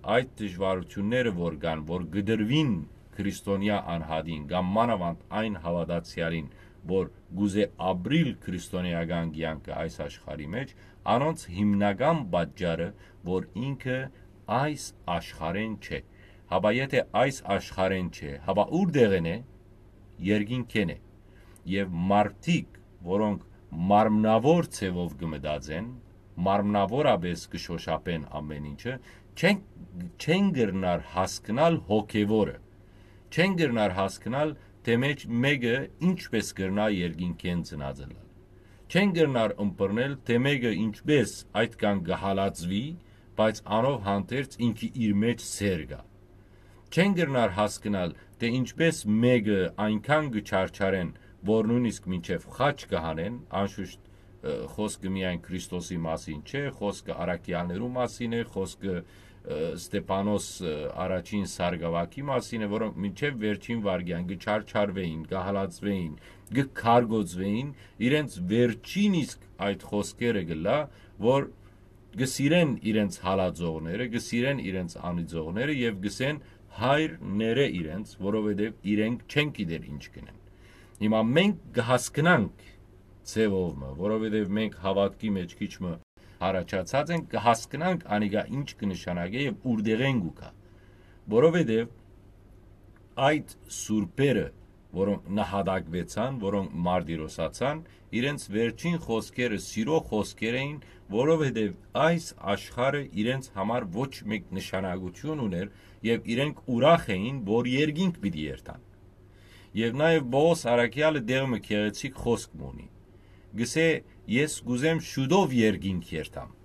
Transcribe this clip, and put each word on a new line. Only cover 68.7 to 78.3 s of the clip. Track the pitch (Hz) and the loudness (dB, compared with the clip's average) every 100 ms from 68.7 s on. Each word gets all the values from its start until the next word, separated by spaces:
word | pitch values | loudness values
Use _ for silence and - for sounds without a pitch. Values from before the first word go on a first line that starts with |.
| 107 - 185 208 180 | 2 -6 0 2 2
իսկ | 120 - - - | 0 -6 -20 -6
այդ | 101 101 - | -4 -4 -2
խոսքերը | 104 98 - 120 107 82 | -4 -4 -2 0 0 -2
գլա, | 80 87 139 151 - - - | -2 0 0 -2 -10 -20 -2
որ | 107 139 139 - - - - - - | 4 4 2 -10 -20 -20 -20 -20 -16
գսիրեն | 98 131 - 139 175 160 113 | -4 -4 0 4 6 4 2
իրենց | 104 107 101 85 | 0 2 2 0
հալածողները, | 90 95 92 85 85 80 80 95 123 | 0 2 2 0 -4 -2 -4 -4 -4
գսիրեն | 117 - 120 127 139 | -4 -4 0 0 0
իրենց | 92 92 87 - | -2 -4 -6 -6
անիծողները | 87 87 82 85 78 95 139 147 | -4 -4 -4 -4 -4 -2 -2 0
և | 120 98 | 0 -2
գսեն | 98 - 131 151 - - - | -6 -2 -2 -2 -8 -20 -20
հայր | - 120 147 156 160 98 | -2 2 4 2 -2 -4
ները | 98 113 120 139 | 0 2 4 2
իրենց, | 82 78 85 104 - | 0 -4 -6 -10 -6
որովհետև | 95 | -2